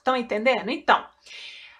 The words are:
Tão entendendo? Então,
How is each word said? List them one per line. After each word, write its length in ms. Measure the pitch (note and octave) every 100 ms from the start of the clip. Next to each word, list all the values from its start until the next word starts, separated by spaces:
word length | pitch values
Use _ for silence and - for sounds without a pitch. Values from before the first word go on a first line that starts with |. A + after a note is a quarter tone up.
| -
Tão 100 | C4
entendendo? 560 | A#3+ G#3 A#3 A#3+ F#3+
Então, 360 | E4 - - - _ - - - - - -